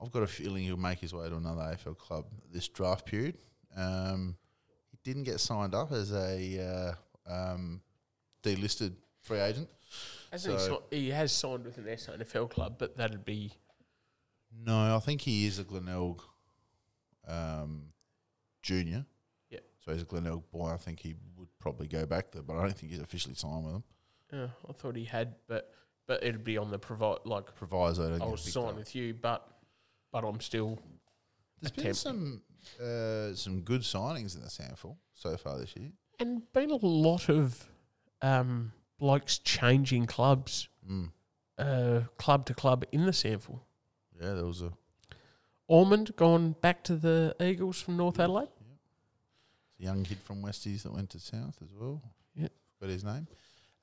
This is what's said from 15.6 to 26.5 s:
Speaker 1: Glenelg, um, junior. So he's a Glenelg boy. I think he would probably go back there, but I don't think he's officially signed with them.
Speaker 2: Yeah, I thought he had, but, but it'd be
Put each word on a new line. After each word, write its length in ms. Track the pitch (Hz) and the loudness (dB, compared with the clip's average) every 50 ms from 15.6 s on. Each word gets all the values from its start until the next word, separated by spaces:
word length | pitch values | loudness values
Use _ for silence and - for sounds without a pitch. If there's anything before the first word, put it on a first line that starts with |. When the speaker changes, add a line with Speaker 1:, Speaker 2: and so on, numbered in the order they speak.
| 95 | -6
Speaker 1:
Glenelg, 580 | 90 98 92 90 90 90 90 90 90 87 - - - _ _ _ _ _ _ _ _ _ _ _ _ _ _ _ _ _ _ - | -6 -8 -8 -6 -4 -2 -2 -2 -2 -4 -6 -12 -20 _ _ _ _ _ _ _ _ _ _ _ _ _ _ _ _ _ _ -12
um, 600 | 76 82 85 82 80 80 78 76 76 78 76 73 78 - _ _ _ _ _ _ _ _ _ _ _ _ _ - | -8 -6 -6 -4 -4 -4 -6 -6 -8 -8 -10 -12 -16 -20 _ _ _ _ _ _ _ _ _ _ _ _ _ -6
junior. 440 | - 92 92 87 82 87 117 139 - _ _ _ _ _ _ _ _ - - - _ _ _ - | -2 0 0 0 -2 -4 -6 -6 -8 _ _ _ _ _ _ _ _ -18 -18 -18 _ _ _ -8
So 80 | 82 80 | -6 -6
he's 100 | 82 85 | -6 -6
a 40 | |
Glenelg 440 | 80 92 85 85 85 82 85 82 - | -6 -6 -4 -4 -4 -4 -6 -8 -10
boy. 180 | - 85 85 82 | -8 -6 -4 -4
I 60 | 82 | -4
think 240 | 92 - 87 85 - | -4 -6 -8 -10 -10
he 140 | - 82 80 80 90 90 90 | -10 -10 -12 -12 -14 -18 -20
would 120 | 90 90 - _ _ | -20 -20 -20 _ _
probably 280 | - - 69 - 78 76 | -6 -6 -6 -6 -6 -4
go 180 | 78 80 80 | -4 -2 -2
back 240 | 73 80 90 - - | 0 0 -2 -2 -4
there, 120 | - 80 71 | -8 -14 -10
but 140 | 73 80 | -6 -2
I 60 | 82 92 | -2 0
don't 140 | 98 98 | -2 -2
think 140 | 98 80 78 85 | -4 -10 -10 -10
he's 80 | 80 69 | -10 -10
officially 320 | - - 87 - 67 65 | -8 -8 -8 -6 -6 -6
signed 300 | - - 73 78 80 80 | -8 -6 -6 -6 -6 -6
with 80 | 78 82 | -6 -6
them. 100 | 101 120 _ _ _ _ _ _ _ _ - 143 | -8 -8 _ _ _ _ _ _ _ _ -14 -10
Speaker 2:
Yeah, 160 | 139 127 123 120 - - - | -10 -8 -10 -10 -12 -16 -16
I 40 | 165 | -14
thought 240 | - - 127 123 | -10 -10 -8 -8
he 80 | 117 113 | -8 -8
had, 300 | 113 - 113 117 120 110 - _ | -6 -4 -4 -4 -4 -6 -12 _
but, 240 | - 117 110 - - - - _ _ _ _ _ | -6 -6 -6 -6 -8 -14 -20 _ _ _ _ _
but 160 | - 131 - - | -2 -2 0 0
it'd 180 | 120 113 107 110 | -2 -2 -4 -4
be 120 | 117 | -4